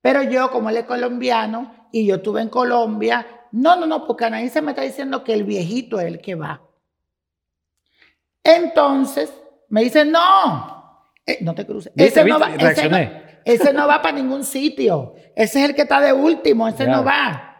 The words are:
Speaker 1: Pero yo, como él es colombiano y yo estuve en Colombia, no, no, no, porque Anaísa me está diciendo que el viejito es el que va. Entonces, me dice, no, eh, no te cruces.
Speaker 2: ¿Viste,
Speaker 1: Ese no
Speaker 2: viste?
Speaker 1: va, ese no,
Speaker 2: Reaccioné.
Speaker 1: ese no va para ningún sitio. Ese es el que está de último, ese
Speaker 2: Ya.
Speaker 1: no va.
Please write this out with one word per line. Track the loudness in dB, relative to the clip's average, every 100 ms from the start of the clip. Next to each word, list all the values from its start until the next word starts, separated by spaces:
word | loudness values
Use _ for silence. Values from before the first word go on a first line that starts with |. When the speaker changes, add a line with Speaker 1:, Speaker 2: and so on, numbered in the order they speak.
Speaker 1:
Pero | 2 0
yo, | 0 0 -2
como | -2 -4
él | -4
es |
colombiano | -4 -6 -4 -4 -2 -2 -2 -8 -10 -18 _
y | -2 0
yo | 0
estuve | -2 -4
en | -4
Colombia, | -2 0 0 -2 -2 -2 -2 -6 -20 _
no, | -2 2 2
no, | 0
no, | -4 -4
porque | -4 -4
Anaísa | -4 -4 -4
me | -4
está | -6
diciendo | -6 -6 -8 -8
que | -2
el | -2
viejito | -2 -4 -4 -6 -6 -6
es | -6
el | -8
que | -10
va. | -10 -10 -12 _ _ _ _ _ _ _ _ _ _ _ _ _ _ _ _ _ _
Entonces, | 4 4 4 2 2 2 -2 -4 -6 -10 -20 _ _
me | 0
dice, | 2 2
no, | 2 2 4 4 4 -2 -8 -18 -20 _ _ _ -8
eh, | -6
no | -6
te | -8 -10
cruces. | -12 -10
Speaker 2:
¿Viste, | 4 4 6
Speaker 1:
Ese | 4
no | 4
Speaker 2:
viste? | 0
Speaker 1:
va, | 2
ese | 2 2 2
no, | 2
Speaker 2:
Reaccioné. | 0 -6 -20 _
Speaker 1:
ese | 0 4 4
no | 2 2
va | 2
para | 0 -2
ningún | -4 -4
sitio. | -6 -4 -4 0 0 0 -4 -16 -18 -4
Ese | 0 2
es | 0
el |
que | 0
está | 2 2
de | 4
último, | 2 2 0 2 2 0
ese | -2 0
Speaker 2:
Ya. | 0
Speaker 1:
no |
va. | 2 0 -2 -6 -14 -20